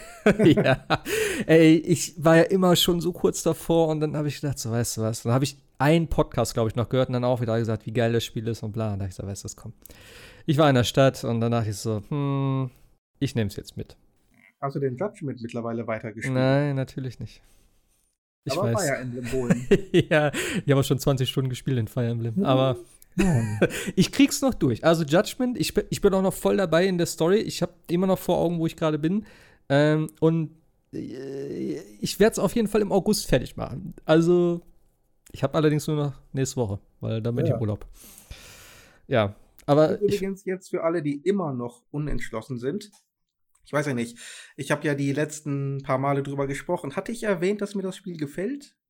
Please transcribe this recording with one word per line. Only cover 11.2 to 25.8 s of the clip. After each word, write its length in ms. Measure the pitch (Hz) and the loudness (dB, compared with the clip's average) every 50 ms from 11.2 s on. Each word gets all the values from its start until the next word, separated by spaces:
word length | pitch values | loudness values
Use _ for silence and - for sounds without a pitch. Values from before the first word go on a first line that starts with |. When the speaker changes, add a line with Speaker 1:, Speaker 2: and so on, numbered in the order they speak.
| - | -4
Speaker 1:
und 180 | 123 117 117 113 | -4 -2 0 0
dann 100 | 117 120 | 0 0
dachte 160 | 117 110 110 | 0 0 -2
ich 60 | 104 | -4
so, 260 | - - 113 110 107 104 - | -6 -4 -4 -4 -4 -4 -6
hm, 600 | 156 143 143 139 139 139 135 135 135 135 131 127 - _ _ _ _ _ _ _ _ _ | -4 -4 -2 -2 -2 -2 -2 -2 -2 -2 -4 -6 -8 _ _ _ _ _ _ _ _ _
ich 160 | 143 135 - | -6 -4 -2
nehm's 220 | 120 110 98 - | -2 -2 -2 -4
jetzt 200 | - - - - | -10 -14 -14 -14
mit. 220 | - - - - _ _ _ _ _ _ _ _ _ _ _ _ _ - | -14 -14 -14 -14 _ _ _ _ _ _ _ _ _ _ _ _ _ -10
Speaker 2:
Hast 140 | 139 139 | -8 -6
du 40 | 151 | -4
den 160 | 139 131 123 | -4 -4 -4
Judgment 460 | 120 180 214 208 - - 135 120 - 113 | -4 -6 -6 -6 -8 -8 -8 -8 -8 -10
mittlerweile 440 | 117 - 120 117 117 117 117 113 | -8 -8 -6 -6 -4 -6 -6 -6
weitergespielt? 480 | 107 110 110 - 113 107 110 113 135 131 | -6 -6 -6 -6 -10 -10 -8 -6 -2 0
Speaker 1:
Nein, 400 | 127 131 131 135 139 147 147 139 | 2 4 4 4 2 2 0 -2
natürlich 460 | 135 131 131 - - 131 131 113 - | -4 -4 -6 -8 -10 -10 -10 -10 -12
nicht. 220 | 123 101 - - _ _ _ _ _ _ _ _ _ _ _ _ _ _ _ _ _ _ _ _ _ | -14 -16 -16 -20 _ _ _ _ _ _ _ _ _ _ _ _ _ _ _ _ _ _ _ _ _
Ich 100 | - - | -6 -4
Speaker 2:
Aber 140 | 165 - 117 | -2 0 0
Speaker 1:
weiß. 120 | 117 107 | 0 0
Speaker 2:
Fire 160 | - 147 131 | 0 0 -2
Emblem 340 | 127 127 127 120 123 123 117 | -2 -4 -8 -8 -6 -6 -4
holen. 360 | 131 131 123 120 - 123 127 - | -2 -2 0 0 0 0 2 2
Speaker 1:
<laughs> 240 | 202 185 - - - 175 165 - | 2 2 2 2 2 2 4 4
Ja, 240 | 180 156 151 147 - 311 370 359 294 202 - | 2 2 2 2 0 -2 -6 -4 -4 -4 2
ich 80 | - 135 | 2 4
hab 60 | 135 | 4
auch 60 | 131 | 4
schon 140 | - 143 123 | 2 0 0
zwanzig 300 | - 151 139 123 131 - | 2 0 2 2 0 0
Stunden 220 | - - 131 131 | 0 -2 -2 -2
gespielt 260 | 123 - - - 135 123 | -4 -6 -4 -2 -2 -2
in 80 | 110 107 | -2 -2
Fire 180 | - 131 120 | -2 -4 -2
Emblem. 300 | 117 117 117 113 117 113 | -2 -2 -2 -4 -4 -2
Speaker 2:
Hm. 80 | 180 196 | -2 2
Speaker 1:
Aber 320 | 143 131 131 131 135 123 - - - _ _ - _ _ | 2 4 4 4 2 0 -2 -6 -16 _ _ -20 _ _
Speaker 2:
Mann. 420 | - 190 190 160 120 113 107 107 104 | 0 2 4 4 2 2 0 0 0
Speaker 1:
<laughs> 360 | - - - - - - - | 0 0 0 -4 -8 -4 2
ich 160 | - 180 - - | 2 2 2 4
krieg's 280 | - 277 277 - - - | 4 4 4 4 0 0
noch 120 | 269 - | 0 0
durch. 300 | - - 135 117 - - | 2 0 0 0 2 2
Also 180 | 156 170 160 165 | 2 2 2 2
Judgment, 560 | 135 143 180 214 - - - 254 247 247 - | 2 2 2 2 2 -2 -4 -4 -4 -2 -2
ich 160 | 156 - - | -4 -2 -2
bin, 100 | - | -2